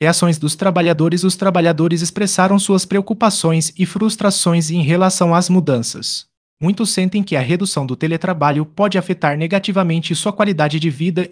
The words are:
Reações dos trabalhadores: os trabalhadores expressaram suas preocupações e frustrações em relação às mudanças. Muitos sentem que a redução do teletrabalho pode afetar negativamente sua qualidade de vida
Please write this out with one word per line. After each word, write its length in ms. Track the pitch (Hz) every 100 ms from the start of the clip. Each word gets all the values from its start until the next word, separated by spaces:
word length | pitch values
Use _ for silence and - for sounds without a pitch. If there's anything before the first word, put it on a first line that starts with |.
Reações 380 | 156 170 175 156
dos 160 | 156
trabalhadores: 680 | - 190 175 175 156 160 170
os 100 | 185
trabalhadores 680 | 180 196 180 165 156 165 165
expressaram 540 | 170 - 196 - 185 196
suas 280 | 190 190
preocupações 880 | - 202 196 214 220 190 165 160 156 -
e 80 |
frustrações 880 | 180 196 220 220 208 190 180 170 156
em 100 | 175
relação 540 | 147 175 185 185 175
às 160 | 170 175
mudanças. 760 | 180 147 123 117 - 113 - - _ _ -
Muitos 280 | 160 196 220
sentem 300 | - 185 208
que 140 | 202
a 60 | 147
redução 440 | 127 175 190 -
do 120 | 135 127
teletrabalho 680 | 160 165 190 170 143 147
pode 320 | 156 - 202 185
afetar 400 | 180 180 151 147
negativamente 800 | 165 196 196 196 175 165 -
sua 180 | 165 208
qualidade 460 | 202 208 160 151 156
de 100 | 160
vida 400 | 131 170 175 175